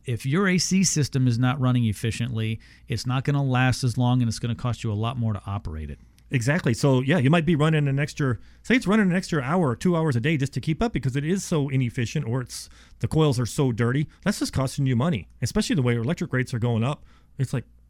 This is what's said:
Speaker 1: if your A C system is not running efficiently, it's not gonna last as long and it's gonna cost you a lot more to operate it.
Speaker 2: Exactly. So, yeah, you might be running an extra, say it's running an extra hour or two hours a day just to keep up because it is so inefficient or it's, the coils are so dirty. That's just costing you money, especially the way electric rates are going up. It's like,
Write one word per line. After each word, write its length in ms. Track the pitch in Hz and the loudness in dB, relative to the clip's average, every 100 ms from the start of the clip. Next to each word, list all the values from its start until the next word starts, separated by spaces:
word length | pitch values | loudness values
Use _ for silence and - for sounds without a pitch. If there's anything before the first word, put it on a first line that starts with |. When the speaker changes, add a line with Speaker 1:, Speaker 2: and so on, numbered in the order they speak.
| - | -6
Speaker 1:
if 200 | 113 135 | -6 -2
your 220 | 165 196 | 0 2
A 100 | 180 | 2
C 280 | - 190 185 | 2 2 2
system 420 | 156 131 135 127 | 2 0 2 2
is 100 | 117 | 2
not 200 | 127 139 | 2 2
running 240 | 127 123 113 | 2 2 0
efficiently, 760 | 104 113 - 120 110 110 113 - - - | 0 -4 -2 -4 -4 -4 -6 -10 -16 -8
it's 180 | 120 127 | -6 -2
not 200 | 127 135 | -2 0
gonna 180 | 143 | 0
last 400 | 139 123 127 120 | 2 2 2 2
as 140 | 123 120 | 0 2
long 240 | 123 127 | 2 4
and 80 | 117 | 2
it's 100 | 107 | -2
gonna 160 | 120 113 | -4 -4
cost 300 | 123 113 110 | -4 -4 -4
you 60 | |
a 20 | |
lot 240 | 104 113 127 | -2 -4 -2
more 160 | 113 | -2
to 80 | 101 - | -2 -6
operate 440 | 101 - 78 73 | -8 -8 -10 -10
it. 100 | 69 - _ - | -12 -18 _ -4
Speaker 2:
Exactly. 440 | 139 110 170 139 | -2 0 0 0
So, 280 | 113 143 127 | 2 2 2
yeah, 160 | 135 151 | 2 2
you 120 | 127 | 4
might 160 | 170 160 | 4 2
be 100 | 147 | 2
running 320 | 156 156 143 | 2 2 0
an 120 | 139 | -2
extra, 380 | 147 - 135 117 - - | -4 -2 -2 -2 -8 -8
say 140 | - 247 | 0 2
it's 100 | 175 | 4
running 220 | 214 190 | 2 2
an 60 | 180 | 0
extra 260 | - 160 | 0 -2
hour 280 | 127 185 147 | 0 2 2
or 60 | 113 | 2
two 200 | 185 165 | 0 2
hours 200 | 160 131 | 2 0
a 20 | |
day 160 | 143 156 | 2 0
just 160 | 135 | -2
to 80 | 131 | -4
keep 200 | 156 160 | -4 0
up 80 | 233 | -2
because 220 | 160 123 139 | -2 -2 -2
it 80 | 151 | -2
is 180 | 190 | -2
so 260 | - 160 143 | -2 -2 0
inefficient 560 | 135 123 131 113 156 113 | 0 0 -2 -4 -4 -4
or 140 | 127 | -4
it's, 280 | 120 - - - - - | -6 -12 -16 -20 -20 -8
the 80 | 117 | -2
coils 320 | 156 156 123 | 2 4 2
are 60 | 113 | 0
so 260 | - 131 | 0 0
dirty. 360 | 110 117 135 151 - | 2 0 0 -2 -4
That's 160 | 196 - | -4 -2
just 120 | 285 | -2
costing 320 | - 131 - 135 | -2 -2 0 0
you 100 | 117 | 2
money, 300 | 160 117 - - | 0 -2 -6 -6
especially 340 | 120 214 214 196 | -2 0 0 2
the 40 | |
way 140 | 123 120 | 2 2
electric 360 | 113 - 160 | 0 -4 -2
rates 200 | 127 127 | -2 -2
are 60 | 117 | -2
going 240 | 120 113 | 0 0
up. 200 | 123 - - - - - | 0 -4 -12 -20 -14 -8
It's 160 | 131 | -4
like, 100 | 127 - - | -6 -8 -16